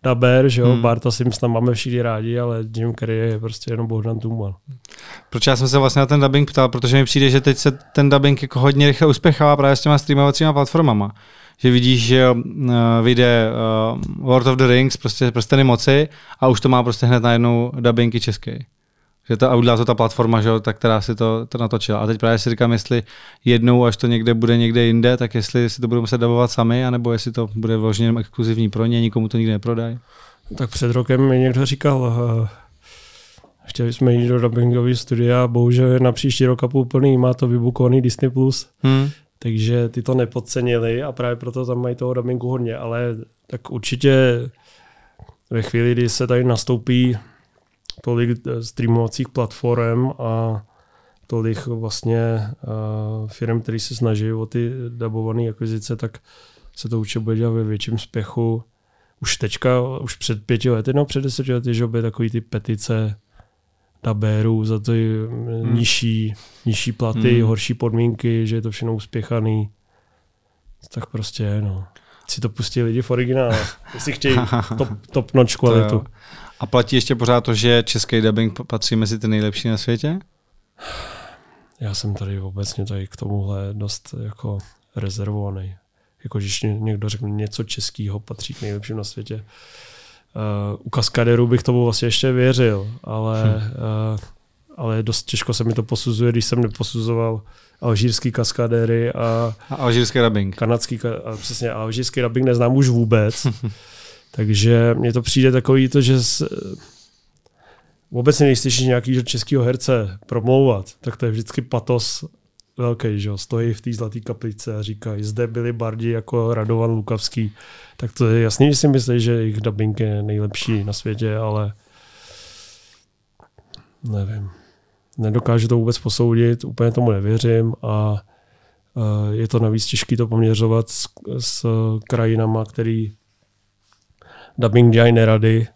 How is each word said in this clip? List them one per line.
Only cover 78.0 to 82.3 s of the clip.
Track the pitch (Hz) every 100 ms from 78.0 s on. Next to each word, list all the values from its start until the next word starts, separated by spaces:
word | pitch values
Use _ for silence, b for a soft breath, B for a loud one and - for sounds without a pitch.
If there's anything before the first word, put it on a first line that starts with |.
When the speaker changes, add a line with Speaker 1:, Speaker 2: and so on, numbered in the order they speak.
| - 113
Speaker 2:
dubbing | 110 107 113 101
p-, |
patří | - 113 - 113
mezi | 107 110
ty | 110
nejlepší | 107 104 101 117
na | 107
světě? | - 117 147 180 _ _ _ _ _ _ B B B B B B B B B _
Speaker 1:
Já | 110
jsem | 98 107
tady | 98 98